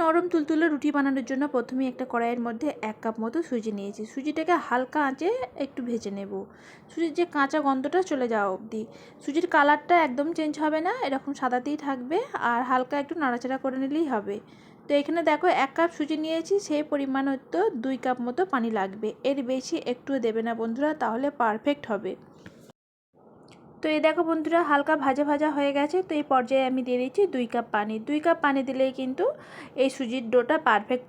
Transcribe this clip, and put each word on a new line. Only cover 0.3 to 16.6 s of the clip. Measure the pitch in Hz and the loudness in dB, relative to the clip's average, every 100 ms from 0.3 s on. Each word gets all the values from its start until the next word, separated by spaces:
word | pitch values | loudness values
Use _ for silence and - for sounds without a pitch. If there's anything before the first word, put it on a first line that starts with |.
| 339 294 320 330 | 0 0 2 2
রুটি | 294 294 | 2 0
বানানোর | 285 277 269 254 | 2 2 0 -2
জন্য | 262 294 262 | -2 0 0
প্রথমে | 240 254 262 | -2 -2 -2
একটা | 247 254 | -4 -4
কড়াইয়ের | 240 233 240 233 | -2 0 0 -4
মধ্যে | 226 302 - 214 | -4 -4 -4 -6
এক | 214 | -6
কাপ | 226 220 | -6 -4
মতো | 226 311 330 | -4 -4 -2
সুজি | 247 220 208 | -4 -4 -6
নিয়েছি। | 196 202 220 | -8 -10 -10
সুজিটাকে | - 277 302 320 339 - | -8 -6 -2 0 0 2
হালকা | 247 254 311 277 | -2 0 0 0
আঁচে | 262 330 494 508 - 277 | 0 -2 -2 -4 -6 -8
একটু | - 240 | -6 -4
ভেজে | 233 208 196 | -4 -4 -8
নেব, | 196 196 202 - - - - | -6 -8 -10 -16 -20 -20 -12
সুজির | - 330 294 | -4 -2 0
যে | 349 294 | -2 0
কাঁচা | 277 311 285 | 0 2 2
গন্ধটা | 269 277 349 370 | 0 0 0 0
চলে | 285 247 | 0 0
যাওয়া | 220 202 185 | 0 0 -2
অবধি। | 220 220 220 - - - | -6 -8 -10 -12 -20 -14
সুজির | - 285 349 | -4 -2 2
কালারটা | 330 285 294 - 349 311 | 6 6 4 4 4 4
একদম | 247 285 339 | 2 -2 -2
চেঞ্জ | 311 302 | -2 0
হবে | 302 311 | 0 0
না, | 339 494 370 | 0 -2 -2
এরকম | 269 - | -2 -4
সাদাতেই | 277 262 247 269 294 285 | -4 0 0 -2 -4 -4
থাকবে, | 262 247 339 523 - 240 | -4 -2 -2 -2 -2 0
আর | 233 | 0
হালকা | 254 254 254 285 | 2 0 0 -2
একটু | 285 339 | -4 -2
নাড়াচাড়া | 277 240 247 262 | -2 -2 -2 -4
করে | 269 262 | -4 -2
নিলেই | 269 294 320 | -2 0 0
হবে। | 233 202 208 - - - - - | -2 -2 -8 -10 -20 -20 -14 0
তো | 285 | 0
এখানে | 285 330 320 | 2 0 2
দেখো, | 302 359 277 269 | 2 4 4 2
এক | - | 2
কাপ | 339 - | 0 0
সুজি | 294 311 | -4 -2
নিয়েছি, | 311 330 330 392 | -2 -2 0 0